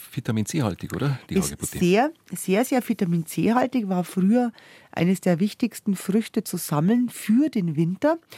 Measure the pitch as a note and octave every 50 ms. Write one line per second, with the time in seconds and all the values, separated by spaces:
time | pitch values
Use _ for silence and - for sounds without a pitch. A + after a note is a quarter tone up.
0 | - - - C#3 - - A2+ A2 G2+ - - D#3+ B2 G#2 E2+ - - - - -
1 | C3 C#3+ C3+ - - - - G3 D#3+ C#3+ - - - - - - F3 F3 F#3 G#3+
2 | C4+ D#4 - _ _ - F#3 - - - F#3 A3 B3+ - C#4 B3+ - - G#3+ -
3 | G3+ E3+ E3+ E3+ D#3+ - - E3 E3 G3+ A#3 B3 - B3 - B3+ G#3 F#3+ F#3 F3+
4 | E3+ - - F#3 F3+ G3 A3+ B3 B3 A#3 - - - - - - - _ - -
5 | E3+ F3+ F#3+ - - F#3 F3 D#3 G3+ G#3+ - - B3 G#3+ - - - G#3 F#3+ -
6 | - - F#3 A3+ A3 - - A3+ - - - F3 - - D#3 D3 D#3+ F#3+ A#3 A#3+
7 | B3 A3 - - - - G#3+ B3+ D4+ D4+ - A3+ F3 E3 D3+ B2+ E3+ E3+ F#3+ -
8 | - D4 E4+ E4 - _ -